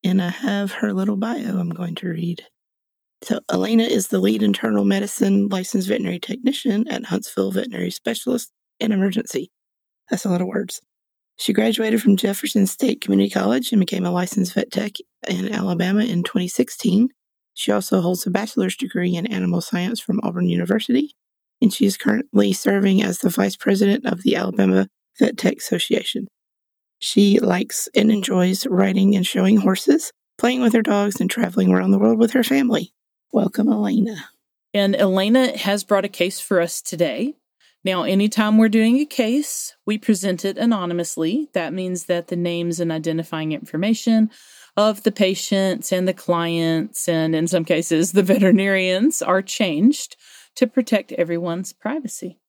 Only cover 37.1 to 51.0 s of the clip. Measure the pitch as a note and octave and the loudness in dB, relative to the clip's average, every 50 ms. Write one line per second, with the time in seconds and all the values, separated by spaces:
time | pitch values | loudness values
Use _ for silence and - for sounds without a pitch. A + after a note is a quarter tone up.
37.1 | A#2 B2+ A3 C#4 D4+ _ _ _ _ _ _ _ _ _ _ F#3+ F#3 F3+ D#3+ - | 0 -4 -4 -6 -6 _ _ _ _ _ _ _ _ _ _ -2 -2 0 0 2
38.1 | F#3+ G3 G3+ G#3+ - G#3+ G#3+ G#3+ G#3+ A3 A3 A3 G#3 A3+ A3 A3+ A#3+ C4+ D4+ D4 | 2 2 2 2 2 0 2 4 6 6 6 6 4 4 4 4 2 2 0 -2
39.1 | - - A#3 A3 A#3+ D4 D4 - - - - - _ _ _ - G#3+ G#3+ - - | -2 -2 -2 0 0 -2 -2 -4 -8 -10 -10 -12 _ _ _ -4 -4 -2 0 0
40.1 | G#3+ F3 F#3 G3+ F3+ E3+ - G3 F#3+ - A3+ A#3 A#3 G3+ F3+ F3 F3 F3 E3+ - | 0 0 0 -2 -4 -2 -4 -6 -4 0 0 0 0 0 -2 -4 -2 -4 -4 -6
41.1 | - - D#3+ D#3+ G3+ D4 D#4 - _ F#3 E3 D3 D3+ F#3 F#3 F#3 F3+ F3 - - | -4 -4 -2 -2 -2 -2 -4 -4 _ -4 -4 -4 -6 -6 -4 -4 -6 -8 -4 -4
42.1 | F3+ F3 E3+ - F3+ F3 F3 F3 E3+ E3+ E3+ E3+ E3 E3 E3+ E3 D#3+ D#3+ D#3 E3 | -4 -4 -2 -4 -4 -4 -2 -2 -2 -2 -4 -4 -4 -2 -2 -2 -2 -4 -4 -4
43.1 | D#3 D#3+ D#3+ - - D#3 D#3 D#3 D#3 - - - - D#3 F#3 G#3+ A3+ A3 - A#3 | -4 -4 -6 -6 -8 -6 -4 -4 -6 -6 -8 -8 -6 -4 0 0 -2 0 2 2
44.1 | A3+ A3 A3 A3 - - - - - - - _ _ - G#3 A3 G#3 G3+ - A3 | 4 4 2 2 -2 -12 -20 -20 -20 -20 -20 _ _ 2 2 2 0 0 -2 -2
45.1 | G#3 - G#3 F#3 F#3+ F#3+ - - G3+ F#3+ F#3+ F#3+ F3+ - - - F#3+ F#3 F#3 F#3 | 0 2 0 0 0 -2 -4 -2 0 0 2 0 -2 -2 -4 -2 -2 0 0 -2
46.1 | F#3 F#3 - - F3 E3+ E3+ E3+ E3+ E3 E3 E3 E3 D#3+ D#3 - - - - - | -2 -4 -2 -2 0 0 0 0 0 0 0 0 0 0 -2 -4 -6 -6 -2 -2
47.1 | E3+ D#3+ D#3+ D#3+ D#3+ D#3 E3 E3 F3+ E3+ D#3+ - F3+ D#3+ E3 - E3+ D#3 F3+ G3 | 0 0 0 0 0 0 0 0 0 -2 0 0 0 0 0 0 0 0 0 2
48.1 | - G3+ F#3+ F3+ G3 G#3+ G3+ G3 A3 F#3+ G3 G3 G3 F#3+ F#3 F#3 F#3 F#3+ A3+ D#4 | 2 2 4 4 4 4 6 6 6 4 4 2 2 2 2 0 0 2 2 0
49.1 | - - - - F3+ F#3+ F#3+ - - - A3 F#3 D3+ D3+ G3+ B3+ C#4+ - - - | 0 0 -2 0 0 0 0 -4 -4 -2 -2 0 0 4 4 4 2 2 -6 -12
50.1 | - _ _ - - - - _ _ - B3+ A3+ _ C4 A#3 - A#3 G3+ | -16 _ _ -20 -20 -20 -20 _ _ -2 -2 0 _ -2 0 0 0 -2